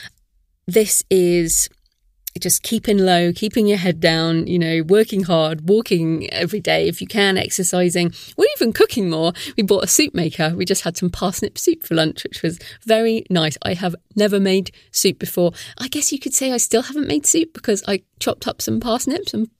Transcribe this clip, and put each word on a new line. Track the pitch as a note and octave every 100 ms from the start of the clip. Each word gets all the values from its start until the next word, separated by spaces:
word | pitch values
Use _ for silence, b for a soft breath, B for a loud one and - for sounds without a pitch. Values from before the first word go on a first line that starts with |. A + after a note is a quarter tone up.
| B _ _ _ _ _ -
This | G3 G#3+ - -
is | F#3+ F3 F3 E3 - - _ _ _ _ _ - F3
just | F3 -
keeping | - A3+ - G3+
low, | F#3 F3 F3
keeping | F3 G#3 - G#3
your | G3+
head | F3+ E3
down, | E3 E3 E3 E3 -
you | F3
know, | D#3+ E3
working | D#3+ G#3 A3 F#3+
hard, | F3+ E3 D#3 D#3+ D#3+
walking | G#3+ A#3 F3 D#3+ D#3+ -
every | F#2+ F3 G#3
day | F3 D#3+ E3
if | E3+
you | -
can, | G#3 G3+ F#3
exercising, | - - F#3 F3+ F3+ F3 F3 - B B
or | A4+ C#5+
even | A#3+
cooking | - A4 A#3 F#3
more. | D#3+ E3 - B B
We |
bought | G3+ G3+
a | -
soup | - D4+
maker. | E3+ E3 - D#3
We | F3+
just | F3+ F#3+
had | E3 E3
some | F3+
parsnip | - A3 - G#3+ -
soup | - E4
for | -
lunch, | E3 D#3+ -
which | - -
was | E3 E3+ B B
very | A3 A3+ A3+ A3+ -
nice. | F3 D#3 -
I | -
have | F3 F#3 E3+ _
never | G#3 G#3 G3
made | G3 F#3+ F#3 - b
soup | - G3 -
before. | F3+ - F3 - B B
I | C4
guess | D4 -
you | C#4
could | C4
say | - C4+
I | B3
still | - A3+
haven't | C4 D4 -
made | D4 -
soup | E4 D#4+
because | - - G3+ -
I | G3 - -
chopped | - - -
up | -
some | - A3+
parsnips | A#3 A#3 - D4+ -
and | G#3 A3+